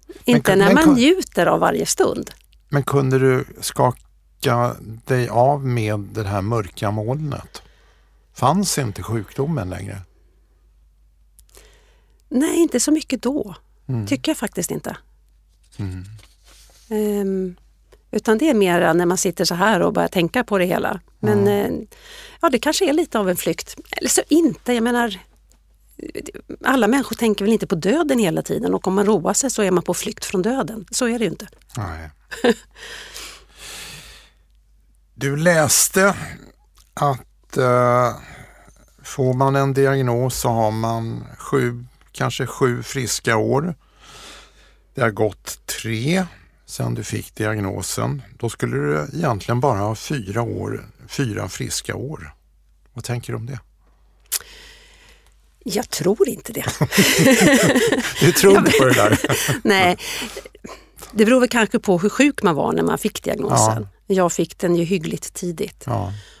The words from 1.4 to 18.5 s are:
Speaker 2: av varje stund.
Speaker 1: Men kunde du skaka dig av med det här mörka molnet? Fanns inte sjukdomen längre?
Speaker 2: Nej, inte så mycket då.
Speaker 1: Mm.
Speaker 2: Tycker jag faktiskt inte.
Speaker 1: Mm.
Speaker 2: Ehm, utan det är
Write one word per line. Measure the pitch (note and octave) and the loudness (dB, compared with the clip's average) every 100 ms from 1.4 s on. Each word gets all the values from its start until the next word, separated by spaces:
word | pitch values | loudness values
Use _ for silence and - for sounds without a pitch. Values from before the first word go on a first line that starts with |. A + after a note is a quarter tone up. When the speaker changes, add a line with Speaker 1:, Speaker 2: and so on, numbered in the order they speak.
| E3+ | 2
Speaker 2:
av | E3 | 2
varje | E3+ E3+ E3+ | 2 0 -2
stund. | - F#4 - - - _ _ _ | 0 0 0 -8 -14 _ _ _
Speaker 1:
Men | C#3+ | -2
kunde | C3 C#3 C3 C3 | 2 2 2 4
du | C3 B2+ B2+ - | 4 2 -2 -10
skaka | - - C3 B2+ _ _ _ _ C3 A#2+ A#2+ A#2 G#2 A2+ - | -6 0 0 0 _ _ _ _ -2 0 0 -4 -12 -14 -2
dig | B2+ A#2+ | -2 0
av | A2+ B2+ C#3+ C3+ | 2 2 2 -2
med | A#2+ G#2+ G#2+ | -2 -2 -4
det | G2 G2+ G2+ | -6 -8 -4
här | G2+ | -2
mörka | G2 A#2 F#2+ - G#2+ | -2 -2 -4 -6 -4
molnet? | G#2+ G#2+ C#3+ D3+ - - - - _ _ _ _ _ _ | -2 -4 -4 -6 -8 -12 -20 -20 _ _ _ _ _ _
Fanns | - B2 F3 F#3+ - | -2 0 2 0 -2
inte | A#2 G2 | -4 -6
sjukdomen | G2 A#2 F#2+ - C#3 D#3 F#2 | -6 -6 -6 -6 -4 -4 -4
längre? | F2+ G2+ G2 - _ _ _ _ _ _ _ _ _ _ _ _ _ _ - - _ _ _ _ _ _ | -8 -10 -12 -16 _ _ _ _ _ _ _ _ _ _ _ _ _ _ -20 -20 _ _ _ _ _ _
Speaker 2:
Nej, | A#3+ D4+ D#4 | 0 2 4
inte | E4 B3 | 2 2
så | C4 | 2
mycket | D#4 - C4 | 2 0 -4
då. | A#3+ D4 G#3 E3+ _ _ - | -2 -4 -6 -12 _ _ -6
Speaker 1:
Mm. | B2 G#2 | -4 -2
Speaker 2:
Tycker | C3 D4+ | -2 -2
jag | D#4 | -2
faktiskt | G#3 - F3 | -4 -6 -6
inte. | - - - _ _ _ _ _ _ _ - | -6 -8 -12 _ _ _ _ _ _ _ -10
Speaker 1:
Mm. | G2 F#2 F#2+ G#2+ - _ _ - - _ _ | -10 -10 -14 -18 -20 _ _ -20 -20 _ _
Speaker 2:
Ehm, | G#3+ G#3 G3+ G3 F#3+ F#3 F3+ _ _ _ _ _ | -2 -2 0 -2 -2 -4 -10 _ _ _ _ _
utan | G#3+ - A3 | -4 2 2
det | |
är | D#4 | 4